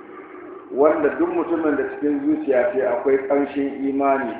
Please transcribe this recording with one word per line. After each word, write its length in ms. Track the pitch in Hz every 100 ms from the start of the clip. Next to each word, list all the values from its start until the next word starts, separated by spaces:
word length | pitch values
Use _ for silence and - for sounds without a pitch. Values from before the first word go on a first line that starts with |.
| - - - - - - -
Wanda 380 | 123 151 160 143 -
duk 100 | 175
mutumin 460 | 175 160 165 156 139
da 60 | 127
cikin 300 | - 147 143 143
zuciya 460 | 156 135 127 120
ce 80 | 127 -
akwai 300 | 120 139 135 135
ƙamshin 580 | 143 139 143 139 131 139
imani, 440 | 135 139 135 120 104